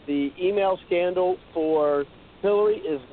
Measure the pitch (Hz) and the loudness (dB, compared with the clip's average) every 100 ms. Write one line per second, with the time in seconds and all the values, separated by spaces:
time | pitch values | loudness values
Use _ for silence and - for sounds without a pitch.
0 | - 143 139 - 180 202 196 185 - 175 | -4 -2 -2 -2 -2 0 0 -2 -2 0
1 | 180 180 180 185 - 165 156 156 147 143 | 0 0 0 -2 -6 -4 0 2 2 0
2 | 143 - - - 196 202 214 - 160 147 | -2 -10 -20 -6 0 2 2 0 -2 -6
3 | 123 | -4